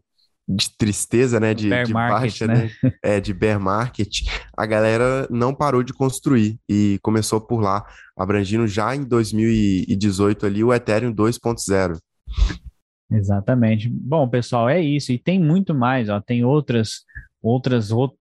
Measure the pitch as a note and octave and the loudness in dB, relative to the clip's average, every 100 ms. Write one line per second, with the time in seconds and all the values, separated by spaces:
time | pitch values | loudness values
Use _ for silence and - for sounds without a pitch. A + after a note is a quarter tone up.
0 | _ _ _ _ - G2 - - G#2+ G#2 | _ _ _ _ -6 -4 -4 -2 -2 -2
1 | - A#2 C3 A#2 A2 A2 G#2 B2 A#2+ A2+ | -2 2 2 2 0 0 0 0 0 -2
2 | A#2+ G#2+ B2 - A2+ A#2+ A2+ - C3 - | 0 0 -2 -2 0 0 0 -2 -2 -2
3 | - G#2 G2 F#2 G#2+ G#2 F#2+ G#2 B2 - | -2 -2 -2 -2 0 0 0 -2 -4 -6
4 | G#2 - - - - - A2 A2 A2 A2+ | -6 -4 -6 -6 -10 -6 -2 2 2 2
5 | B2+ C3 C3+ A#2+ B2 C#3 D3 B2 B2+ - | 0 0 -2 -2 -2 0 0 0 -2 -2
6 | C3+ - D#3 B2+ G#2+ A2 - G#2 G#2 G2 | -2 -2 2 2 2 -2 -2 2 2 0
7 | - A2 G#2 A2 - A#2 G2+ G2+ - - | 0 0 0 -2 -2 -2 0 -2 -6 -20
8 | - - F#2+ G#2 F#2+ A2 A2+ G2 G#2+ C#3 | -16 -6 -2 0 0 0 0 0 -2 -2
9 | B2+ A#2 G#2+ G#2+ A2+ A2 G#2 F#2 - G2 | 0 0 0 0 2 2 2 2 0 0
10 | G#2 F#2 G2+ G#2 G#2 G2+ A#2 A#2+ A#2+ G#2+ | 0 2 0 2 -2 0 2 2 0 0
11 | A#2+ G2+ G#2+ A#2+ A#2 A#2 - F#2+ F#2 E2 | 0 0 0 0 -4 -4 -2 0 0 -4
12 | _ _ - - - - - _ _ _ | _ _ -8 0 0 -2 -16 _ _ _
13 | - A2 G2 G2+ G2+ B2+ A2+ A2 A#2 B2 | -4 -2 0 -2 0 2 2 0 -2 -6
14 | B2 D#3+ B2+ B2 A#2+ A#2+ A#2 E3 D3+ C#3+ | -2 0 0 0 -2 0 2 2 0 -2
15 | - B2 - F#3 D3+ F3+ F#3 D3 A#2+ C3 | -2 -4 0 2 2 2 0 0 2 0
16 | G#2+ G#2 - A#2+ A#2+ D3+ C#3+ A#2+ A2 - | 0 -2 -2 0 2 2 2 0 -2 -6
17 | _ - - _ A2 B2+ C3 B2 G#2 A2+ | _ -20 -20 _ -2 0 2 0 0 0
18 | C3+ - | 0 -4